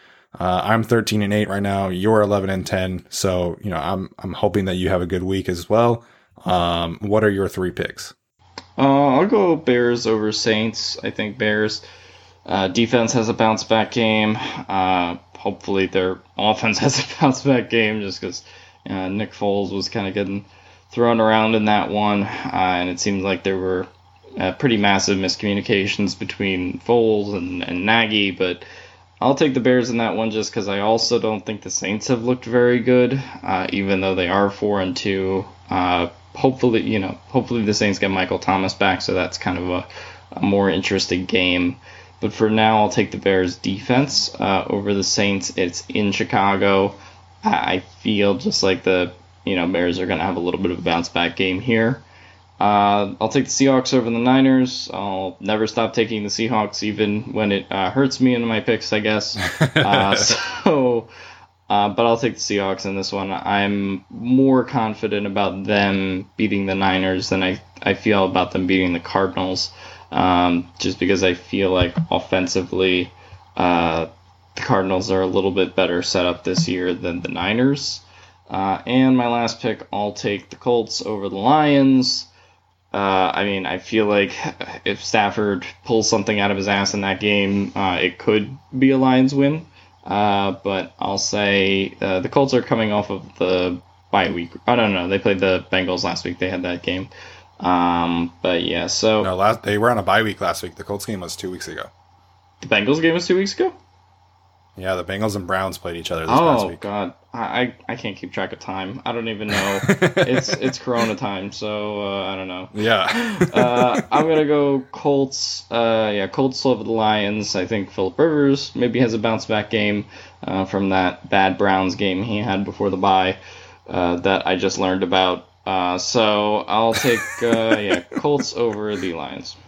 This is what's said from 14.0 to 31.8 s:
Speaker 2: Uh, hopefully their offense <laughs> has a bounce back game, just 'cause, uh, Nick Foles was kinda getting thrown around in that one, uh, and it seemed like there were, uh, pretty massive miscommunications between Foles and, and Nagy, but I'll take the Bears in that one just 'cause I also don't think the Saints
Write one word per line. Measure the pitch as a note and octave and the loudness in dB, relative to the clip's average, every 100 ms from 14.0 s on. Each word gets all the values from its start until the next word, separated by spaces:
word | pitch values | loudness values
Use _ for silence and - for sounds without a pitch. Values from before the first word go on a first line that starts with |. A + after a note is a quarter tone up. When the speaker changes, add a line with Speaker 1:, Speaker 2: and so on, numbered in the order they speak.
| A2 G#2+ G#2+ G#2+ | 0 2 0 -2
Speaker 2:
Uh, | - - - F#2+ F#2 F#2 F2 F2 - - | -4 -10 -6 -2 0 0 0 -6 -14 -10
hopefully | A2 G2 - G2 F#2+ | -8 -6 -4 -2 0
their | F#2+ F#2 F2+ - - | 0 -2 -4 -10 -2
offense | G#2 G#2+ A#2 G#2 | 0 0 0 0
<laughs> | |
has | C#3 C3+ | 2 0
a | - - | -4 0
bounce | C#3+ B2+ | 2 2
back | C#3+ B2+ A2 | 2 2 2
game, | A#2 G#2+ A2 | 2 2 0
just | G2+ F2+ | -6 -8
'cause, | F#2+ F2+ - - - _ - | -10 -10 -16 -20 -20 _ -8
uh, | G2 F#2 | -6 -4
Nick | G2+ G#2+ | -4 -6
Foles | - G#2 G2+ G2 | -4 -2 0 -2
was | G2 F#2+ | -4 -6
kinda | A2+ G2 | -4 -4
getting | G2+ F#2+ G2 - - - - _ | -2 -4 -6 -10 -20 -20 -20 _
thrown | - A#2 A#2 | 0 4 4
around | A2 A2 A2 A2 | 4 4 4 2
in | G#2+ | 2
that | G#2 D#2+ | 2 2
one, | G#2 G#2 G2+ | 0 0 0
uh, | G2+ - - | -2 -6 -6
and | F#2 F#2 F2+ F2+ | -2 0 0 -2
it | F2 | -4
seemed | G#2 G2 | -2 -2
like | G2 F2+ | -2 -2
there | G2 F#2+ | -2 -2
were, | F#2 F2+ F#2 - _ _ - - | -2 -4 -6 -14 _ _ -16 -4
uh, | F#2 | -4
pretty | - C#3+ A2 | 0 0 2
massive | G2+ G2 G2 G2 | 2 2 2 0
miscommunications | F#2 - G#2 G2+ G2 G2+ G2 - G2 - | -2 -2 -2 -2 0 0 0 -2 -2 -4
between | G2+ - G2 F#2 F#2 F#2 | -8 -4 -2 -2 -4 -4
Foles | - A#2+ A2+ G#2+ G2+ G2 | 0 2 4 2 -2 -6
and, | F2 F2+ | -6 -8
and | - F2+ G2+ | -6 -2 2
Nagy, | A2+ A2 G#2+ G2 | 2 2 2 0
but | F2+ F#2 F2 - - - - _ - | 0 -2 -4 -10 -20 -20 -20 _ -2
I'll | A#2+ C#3 | 0 2
take | D#3 | 2
the | C3 | 2
Bears | A#2 B2+ A#2 | 2 2 2
in | A#2 | -2
that | A2+ F#2+ | -2 -2
one | A2+ | -4
just | G#2+ G2+ | -4 -4
'cause | A#2 G2 | -6 -4
I | G2 | -2
also | G#2 A2+ - A#2+ | 2 2 2 0
don't | A2 G#2+ G2+ | 0 -4 -6
think | G#2 | -10
the | F#2 | -8
Saints | - | -6